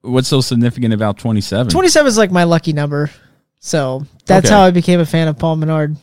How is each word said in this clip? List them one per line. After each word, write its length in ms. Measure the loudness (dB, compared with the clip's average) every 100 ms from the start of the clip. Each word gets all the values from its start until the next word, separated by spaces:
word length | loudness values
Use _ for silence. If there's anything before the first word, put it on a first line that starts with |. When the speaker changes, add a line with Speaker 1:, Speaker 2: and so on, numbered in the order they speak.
Speaker 1:
What's 260 | -2 -2 0
so 100 | -2
significant 520 | 0 0 0 -2 -2
about 240 | 0 -2 -4
twenty-seven? 520 | -4 -4 -2 -4 -2
Speaker 2:
Twenty-seven 360 | 0 2 2 2
is, 100 | 2
like, 140 | 0
my 140 | 2 2
lucky 260 | 0 -2
number. 380 | -4 -4 -4 -6 -8 _ _ _ _
So 460 | -6 -4 -4 -6 -10 _ 0
that's 200 | 2 4
Speaker 1:
Okay. 80 | 4
Speaker 2:
how 60 |
I 100 | 4
became 280 | 4 0 0
a 40 | 0
fan 220 | -2 -2
of 100 | -2
Paul 200 | -4 -2
Menard 380 | -2 -2 -2 -6